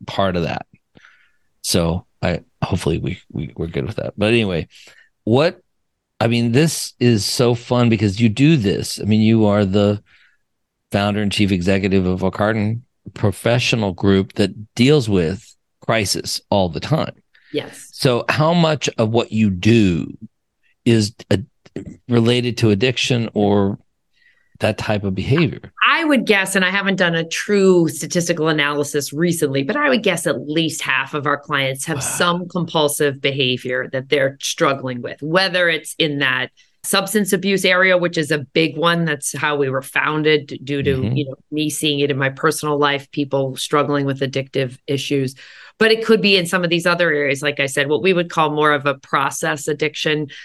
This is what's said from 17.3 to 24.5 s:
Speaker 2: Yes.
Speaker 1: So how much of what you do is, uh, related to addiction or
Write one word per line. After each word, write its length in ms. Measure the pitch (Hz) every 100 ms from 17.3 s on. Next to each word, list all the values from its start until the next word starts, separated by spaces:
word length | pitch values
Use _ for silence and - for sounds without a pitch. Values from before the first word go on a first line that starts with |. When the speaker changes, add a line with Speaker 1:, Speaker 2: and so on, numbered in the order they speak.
| _ _
Speaker 2:
Yes. 340 | 147 - - -
Speaker 1:
So 320 | - 135 120 -
how 260 | 107 156
much 360 | - 160 151 - -
of 140 | 110
what 200 | 117 -
you 180 | 110 107
do 680 | 92 107 117 98 82 - - - _ _ _ _ _ -
is, 280 | 113 107 - -
uh, 60 | 95 135 _ - - - - -
related 480 | 120 113 123 123 110
to 120 | 113
addiction 600 | 101 127 123 - 120 113
or 460 | - 101 101 98 107 _ _ _ _ _ _ _